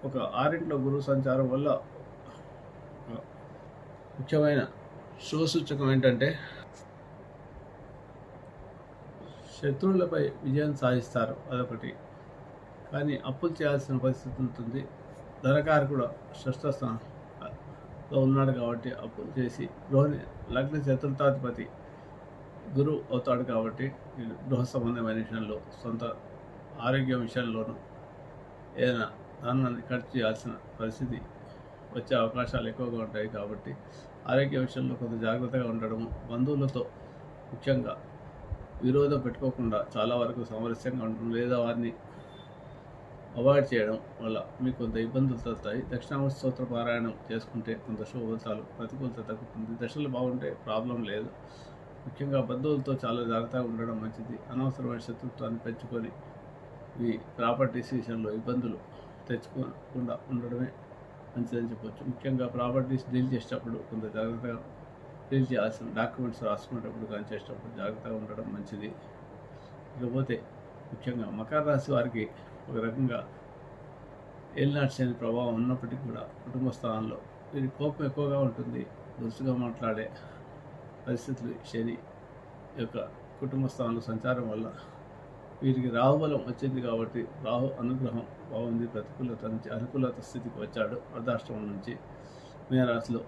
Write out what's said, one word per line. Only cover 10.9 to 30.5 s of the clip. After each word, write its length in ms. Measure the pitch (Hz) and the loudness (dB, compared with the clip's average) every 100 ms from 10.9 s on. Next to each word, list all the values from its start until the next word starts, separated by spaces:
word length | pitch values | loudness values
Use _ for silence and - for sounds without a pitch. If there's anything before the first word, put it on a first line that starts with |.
| 123 117 123 113 - - | 4 4 2 2 0 -2
అదొకటి. 380 | 127 123 117 127 - - - - - - - - - - | -2 0 -2 -6 -8 -14 -16 -16 -16 -16 -16 -18 -16 -4
కానీ 220 | 143 147 139 - | 0 2 2 0
అప్పులు 240 | 131 170 165 | 0 0 4
చేయాల్సిన 360 | 151 143 135 131 | 4 4 4 4
పరిస్థితి 320 | 127 123 131 - | 4 2 -4 0
ఉంటుంది. 380 | 127 - 117 131 139 - - - - - | 0 0 -2 -2 -4 -12 -14 -14 -14 0
ధనకారకుడు 600 | 131 147 151 151 139 139 120 - - - | 6 6 8 8 8 4 2 -2 -12 -4
షష్ఠ 260 | 131 127 147 135 | -2 2 2 2
స్థానంలో 1400 | 123 113 - - - - - - - - - - - 135 135 | 0 -2 -6 -14 -14 -12 -10 -10 -12 -14 -14 -14 0 6 8
ఉన్నాడు 260 | 135 135 123 | 8 8 6
కాబట్టి 320 | 117 117 123 - | 2 0 -2 -4
అప్పులు 280 | 113 - - 139 | -6 -6 -4 0
చేసి, 260 | 120 - 127 - - | 0 0 -6 -6 6
గృహ, 160 | 135 147 139 - - - 120 | 8 8 4 -4 -10 0 2
లగ్న 200 | 139 151 139 | 2 2 4
చతుర్థాధిపతి 800 | 131 143 135 139 135 127 120 - - - - - - - - - - - 139 | 4 4 6 6 6 0 -2 -6 -10 -14 -16 -16 -16 -16 -16 -16 -14 -2 4
గురువు 240 | 143 147 - | 4 4 2
అవుతాడు 320 | 127 131 123 123 | 0 4 2 4
కాబట్టి, 360 | 113 113 110 135 - - 131 | 2 2 0 -4 -4 -12 -8
ఈ 40 | 113 110 131 | -8 -6 0
గృహ 120 | 123 123 | 2 2
సంబంధమైన 440 | 135 117 120 113 110 | 2 2 2 2 0
విషయంలో, 320 | 110 110 107 107 - - | 0 -4 -2 -4 -6 -8
సొంత 220 | 120 113 120 - - - - - - - 120 | -4 -2 -2 -4 -10 -14 -14 -16 -14 0 4
ఆరోగ్యం 340 | 135 131 123 117 | 4 4 2 2
విషయంలోనూ 480 | 127 117 110 110 117 - - - - - - - - - - | 0 0 0 -2 -6 -12 -16 -16 -16 -16 -16 -16 -16 -10 4
ఏదైనా 260 | 123 120 110 - - - | 4 4 0 -4 -14 -4
ధనాన్ని 400 | 123 131 127 120 - | 2 4 4 2 0
ఖర్చు 200 | 123 - | -2 0
చేయాల్సిన 380 | 131 110 110 120 | 4 4 2 -4